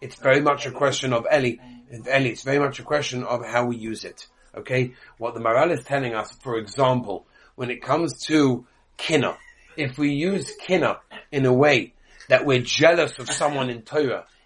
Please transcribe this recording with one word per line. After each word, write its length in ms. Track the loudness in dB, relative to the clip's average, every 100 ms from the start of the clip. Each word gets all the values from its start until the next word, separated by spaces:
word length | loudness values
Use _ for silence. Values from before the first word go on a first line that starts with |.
It's 140 | -18 -4
very 240 | 2 4
much 260 | 4 0 -4
a 60 |
question 400 | -2 0 0 -2
of, 160 | -2 2
Eli, 260 | 2 2 -4 -12 -20 -20
Eli, 380 | -12 -2 0 0
it's 120 | -2
very 160 | -2 0
much 220 | 0 -4
a 20 |
question 400 | -4 -2 -2 -6
of 240 | -4 -4 -2
how 200 | 0 0
we 100 | -2
use 280 | -6 -10
it. 220 | -12 -18 -20 _ _
Okay? 420 | -16 -4 -2 -2 -6 -20 -10
What 160 | -10
the 60 | -4
Maharal 300 | 0 2 2
is 140 | 0
telling 280 | -4 -4 -2
us, 200 | -4 -8 -12
for 160 | -8 -6
example, 640 | -6 0 2 2 -2 -10 -14 _ _
when 160 | -10 -8
it 100 | -8
comes 440 | -2 -2 -2 -6
to 420 | 0 4 4 2 -6 _ _ -10
kina, 400 | -2 0 0 -4 -14 _ _ -8
if 220 | -6 -2
we 120 | -2
use 460 | 0 -2 -2 -6 -12
kina 420 | -2 0 0 -2 _ -20 -8
in 160 | 0 4
a 60 |
way 420 | 6 6 4 0 _ _ -20 2
that 160 | 4
we're 180 | 4 2
jealous 580 | 0 4 6 6 2 -4
of 100 | -6
someone 400 | -2 0 0 -4
in 120 | -6
Torah, 440 | -4 -2 0 -2 -8 _